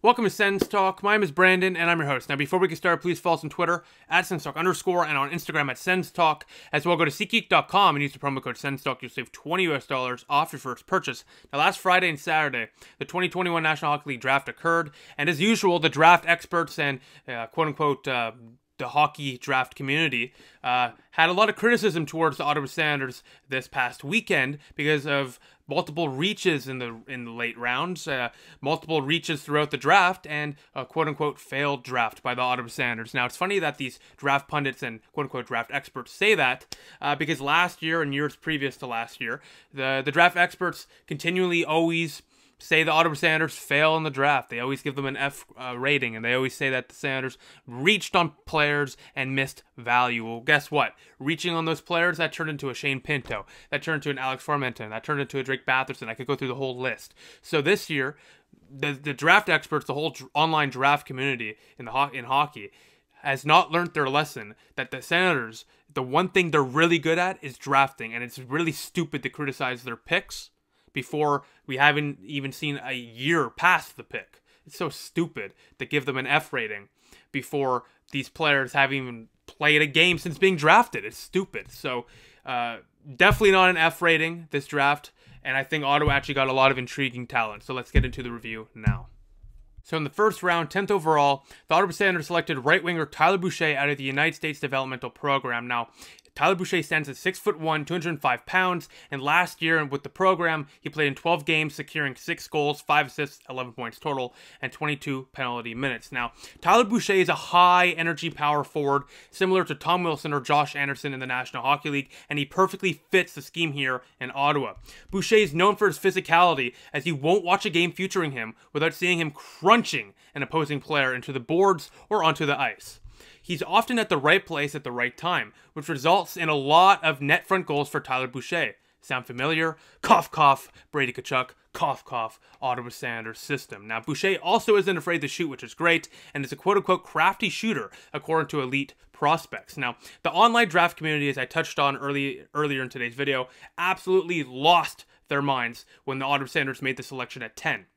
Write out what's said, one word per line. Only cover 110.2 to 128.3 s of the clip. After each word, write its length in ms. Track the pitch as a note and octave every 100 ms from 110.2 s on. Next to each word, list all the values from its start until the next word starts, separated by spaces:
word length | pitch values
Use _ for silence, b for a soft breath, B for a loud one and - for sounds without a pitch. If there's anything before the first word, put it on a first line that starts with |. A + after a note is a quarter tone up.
| D#3
or 80 | C#3+
Josh 340 | B2 D3 C#3+ C#3+
Anderson 380 | C#3 C3+ D3
in 60 | C3
the 60 | B2+
National 360 | B2+ B2 C3
Hockey 260 | B2+ C#3+ D3+
League, 220 | C#3 C3+ B B
and 100 | D3
he 60 |
perfectly 560 | C#3 - F#3+ F#3+ F#3+ D3+ _
fits 220 | F#3 F3
the 80 | -
scheme 320 | C#3 E3 E3
here 300 | C#3+ C3+ B2+ b b
in 100 | B2+
Ottawa. 400 | C#3 C#3+ D3 A#2 F#2 B B B
Boucher 260 | F#3+ - A3
is 180 | G3
known 200 | D3+ F#3+
for 120 | - G#3
his 120 | D3+
physicality, 760 | F#3+ F3+ - E3 F3+ D3+ B2 B B
as 140 | D3 D3
you 100 | D3
won't 280 | D3 G3
watch 200 | E3+ F#3+
a 60 | G#3+
game 220 | E3+ F3
featuring 400 | E3 F#3+ F#3+ D#3
him 220 | C3 A2 - b
without 180 | D3 D#3+
seeing 260 | - F3+ F3
him 120 | D#3+
crunching 800 | - - - F3 A#3 - C#3 G2+ _ b
an 80 | C#3+
opposing 380 | C3+ D#3+ D3 C#3+
player 340 | - D3 C3
into 180 | B2+ A#2+
the 80 | C3
boards 500 | A#2 E3+ G3 F3 - B B
or 120 | G#3
onto 220 | E3 D3+
the 160 | D3+ C#3
ice. 400 | B2+ G2+ - - - b b b
He's 220 | - E3+
often 380 | F3 G#3 - A#3+
at 80 | G#3+
the 100 | D#3+
right 260 | C#3+ F#3+
place 300 | - D#3 D3
at 80 | D3
the 80 | C#3
right 260 | A#2+ B2 -
time, 360 | E3+ E3 G#2+ b b
which 160 | D#3 D3
results 480 | D3 D3 F#3+ E3+ F3
in 120 | D#3+
a 60 |
lot 480 | D3+ C3+ D#3+ F#3 F#3+
of 160 | D#3+ C#3+
net 260 | C#3+ E3 -
front 180 | F#3+
goals 240 | D#3+ C#3+ C#3+
for 120 | D3+
Tyler 260 | - C3
Boucher. 480 | C3